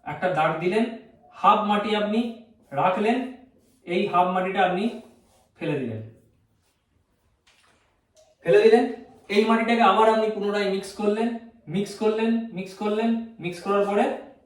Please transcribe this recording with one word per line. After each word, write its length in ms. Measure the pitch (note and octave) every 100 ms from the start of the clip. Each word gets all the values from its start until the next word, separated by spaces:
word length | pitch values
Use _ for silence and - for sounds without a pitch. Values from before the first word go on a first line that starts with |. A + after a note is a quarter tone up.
| -
একটা 220 | D3 F#3 D#3
দাগ 120 | D#3+ E3
দিলেন, 240 | F3+ G#3 A#3+ - - _ _ -
হাফ 240 | F#3+ G#3 G3+
মাটি 240 | G#3 G#3 G#3
আপনি 240 | G#3 A3+ A#3+ - - _ _
রাখলেন, 440 | C#3 F3+ F#3 G#3 B3+ C4 - - _ _ _ F3
এই 140 | F#3 G#3
হাফ 200 | F3 F3+
মাটিটা 280 | F#3 F#3+ G3 F3+
আপনি 160 | F3+ A3+ - - _ _ _ _ _
ফেলে 180 | D#3 D3
দিলেন, 220 | B2 A2 A2 - _ _ _ _ _ _ _ _ _ _ _ _ _ _ _ _ _ _ _ _ _ _ E3
ফেলে 140 | G3+
দিলেন। 220 | A3 A#3 C4 - - - _
এই 140 | G3+
মাটিটাকে 380 | A3+ A3+ A3+ A#3
আবার 240 | G3+ G#3 A3
আপনি 120 | A3 G#3+
পুনরায় 380 | G#3 G3+ G#3 G3
মিক্স 200 | F#3+ - -
করলেন, 280 | G#3 G#3+ A#3 A#3 - _ -
মিক্স 240 | F3+ G3+
করলেন, 360 | - G#3+ A3 A3+ A3+ A3+
মিক্স 200 | E3+ F#3+
করলেন, 360 | - G#3+ G#3+ A#3 A3+ - -
মিক্স 180 | E3+ F3
করার 220 | G3 G3+ G3
পরে 180 | G#3 B3+ - - -